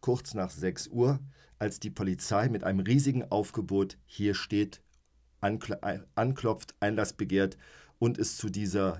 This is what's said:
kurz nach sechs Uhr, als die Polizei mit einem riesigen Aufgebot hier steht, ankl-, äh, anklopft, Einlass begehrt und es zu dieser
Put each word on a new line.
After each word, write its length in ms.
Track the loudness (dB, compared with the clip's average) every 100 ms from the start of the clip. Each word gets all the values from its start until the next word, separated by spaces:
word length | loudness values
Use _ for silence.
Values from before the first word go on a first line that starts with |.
kurz 300 | 2 0 -2
nach 160 | -6 -6
sechs 400 | -2 -4 -4 -6
Uhr, 300 | 2 2 2 -4 -18 -20 -6
als 200 | -4 -4
die 100 | -8
Polizei 600 | -4 -2 -2 0 2 2
mit 160 | 0 0
einem 160 | 0
riesigen 420 | 4 4 4 0 0
Aufgebot 680 | -2 -2 -4 0 2 0 -2 _
hier 300 | -2 0 0
steht, 460 | 0 0 0 -4 _ _ _ _ _ _
ankl-, 400 | -2 -2 -4 -6
äh, 180 | -4 -6 -6
anklopft, 640 | 0 0 2 0 -2 -4 -2
Einlass 320 | 0 2 -2
begehrt 440 | -2 0 2 2 0 -20 -20 -20 _
und 180 | 0 2
es 180 | -2 -2
zu 140 | -4
dieser 500 | -2 -2 2 0 0